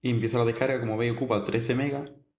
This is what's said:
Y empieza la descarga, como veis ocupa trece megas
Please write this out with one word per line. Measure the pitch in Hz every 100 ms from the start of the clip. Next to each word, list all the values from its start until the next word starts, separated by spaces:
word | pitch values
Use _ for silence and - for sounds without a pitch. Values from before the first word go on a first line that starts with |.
Y | 127
empieza | 117 113 120
la | 117
descarga, | 113 131 131
como | 117 107
veis | 120
ocupa | 117 127 107
trece | 101 113 117
megas | 123 143 139 143 - _